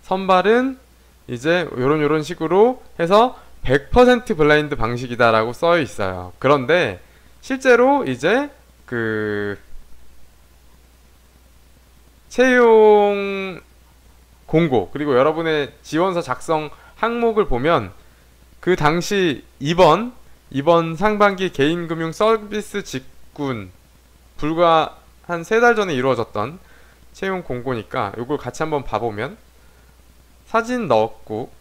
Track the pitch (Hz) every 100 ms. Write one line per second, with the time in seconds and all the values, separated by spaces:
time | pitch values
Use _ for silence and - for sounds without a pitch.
0 | - 190 190 185 185 233 262 254 _ _
1 | _ _ - 120 147 180 165 - 131 156
2 | 147 156 147 175 160 180 233 254 - -
3 | 170 208 247 - - - - 139 - 240
4 | 247 247 233 175 151 151 147 135 113 120
5 | 127 120 120 113 113 120 170 170 123 -
6 | 98 90 90 - 131 143 123 175 131 90
7 | - - - - - 262 262 240 254 285
8 | 180 127 160 233 285 - _ _ - 120
9 | 113 107 107 104 101 101 - - - -
10 | - - - - - _ _ _ _ _
11 | _ _ _ _ _ _ _ _ _ _
12 | _ _ _ - 262 247 233 220 214 208
13 | 208 202 196 196 190 175 - _ _ _
14 | _ _ _ _ - 156 170 123 87 143
15 | 147 123 143 160 165 156 131 - - 151
16 | 190 175 143 123 - 160 151 - - -
17 | 226 233 233 214 185 120 147 160 98 -
18 | - _ _ _ _ _ - 180 151 170
19 | 170 202 180 120 - _ 139 170 170 170
20 | 240 - - - - 131 143 170 165 165
21 | 208 208 208 190 190 - 143 175 165 165
22 | 165 156 214 226 208 208 208 202 196 131
23 | - - - - 143 117 92 - _ _
24 | _ _ _ - 151 165 175 160 147 -
25 | - _ - 170 165 220 240 220 196 131
26 | 131 117 110 107 113 180 - - - _
27 | - - 190 185 175 123 123 120 98 131
28 | 104 104 123 147 123 - 156 151 - 107
29 | 117 104 131 214 _ _ - _ _ _
30 | _ _ _ _ _ 226 226 247 190 110
31 | 110 - - 107 135 -